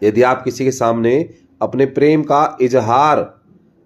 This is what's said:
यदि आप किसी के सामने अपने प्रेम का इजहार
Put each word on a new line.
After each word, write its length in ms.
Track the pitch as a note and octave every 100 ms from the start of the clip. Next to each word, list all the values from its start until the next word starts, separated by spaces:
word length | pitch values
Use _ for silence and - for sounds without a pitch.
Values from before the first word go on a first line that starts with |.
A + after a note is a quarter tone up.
यदि 200 | G#2 G#2+
आप 200 | B2 B2+
किसी 220 | B2+ B2
के 80 | C3
सामने 640 | B2+ A#2 A#2 A#2 C3+ E3 - _ -
अपने 240 | A2 B2+ C3+
प्रेम 360 | B2+ D3 D#3
का 340 | D3+ C#3+ D3+ -
इजहार 800 | B2+ B2+ A2 B2+ D3+ B2+ - - _ _ _ _